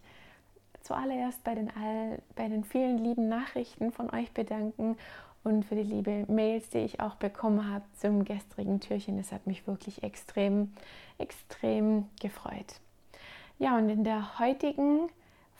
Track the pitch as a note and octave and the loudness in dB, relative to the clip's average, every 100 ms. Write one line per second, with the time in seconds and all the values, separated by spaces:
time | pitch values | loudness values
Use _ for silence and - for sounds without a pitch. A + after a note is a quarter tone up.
0 | - - - - _ - _ - - - | -20 -20 -20 -20 _ -20 _ -18 -6 -4
1 | C4+ B3+ B3 B3 - A3+ A3 G#3+ G#3+ A3 | -2 -2 -4 -4 -4 -2 -4 -4 -4 -2
2 | A3 - - - A3 G#3+ G#3 B3+ B3+ A#3+ | -4 -6 -10 -6 -2 -2 0 0 2 2
3 | A3+ A#3+ A3 A3+ C4+ B3+ A#3+ - A3+ - | 2 2 2 0 -2 -4 -6 -4 -4 -4
4 | A#3 A#3 A#3 - G#3+ G#3+ G#3+ - A3 A3+ | -4 -4 -4 -4 -4 -2 -4 -2 -2 -2
5 | - - - - A3 G#3+ G#3 G#3+ G#3 G#3+ | -8 -18 -20 -6 2 2 4 0 0 0
6 | G3+ G#3 G3+ G#3+ G#3+ A3+ A3 A#3+ A3 - | 0 -2 2 4 4 2 -2 0 0 -2
7 | G#3+ - G3+ G3+ A3 G#3 G#3 G3+ G3+ - | -4 -2 -4 0 4 4 2 -4 -8 -2
8 | G#3 G#3 G3+ G#3 - - G3+ G3+ - G3+ | 2 4 2 -2 -6 -4 0 0 0 -4
9 | G3+ G3 G3 G3+ - F#3 - G3 - - | -2 -4 -4 -6 -4 -4 -4 -6 -8 -8
10 | G#3 - - - G3+ G3+ G#3 - - - | -8 -8 -6 0 2 2 0 -4 -18 -20
11 | - - - - - - A3+ A3 G#3+ G#3+ | -16 -10 -10 -10 -18 -4 0 2 4 2
12 | G#3 - G3+ - - - - - - _ | 0 -6 -8 -6 -8 -10 -12 -18 -20 _
13 | - - - - - - C4 A#3+ G#3+ G#3+ | -20 -20 -18 -18 -20 -2 2 4 4 4
14 | A3 G#3+ G#3 - A#3+ C4+ D4 C#4 C#4+ D4 | 2 0 -2 2 2 4 0 2 4 4
15 | E4+ - - - - | 2 -4 -20 -20 -20